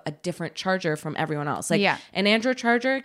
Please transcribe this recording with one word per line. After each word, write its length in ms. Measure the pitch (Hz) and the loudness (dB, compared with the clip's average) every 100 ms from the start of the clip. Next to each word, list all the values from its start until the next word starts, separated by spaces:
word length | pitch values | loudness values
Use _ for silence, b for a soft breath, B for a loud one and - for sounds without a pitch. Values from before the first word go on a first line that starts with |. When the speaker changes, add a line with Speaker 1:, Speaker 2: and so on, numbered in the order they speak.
| - | -8
Speaker 1:
a 60 | |
different 440 | 147 175 165 170 - | -6 -6 -4 -6 -4
charger 420 | 190 185 180 151 | -2 0 0 -2
from 180 | 156 - | -4 -4
everyone 300 | 156 147 147 | -2 -2 -2
else. 220 | 101 - | -4 0
Like, 100 | 202 | 2
Speaker 2:
Yeah. 180 | 196 139 B | 2 0 B
Speaker 1:
an 140 | - 202 | 0 2
Android 300 | 220 247 254 | 4 2 0
charger, 440 | 233 240 254 269 | 2 2 2 -2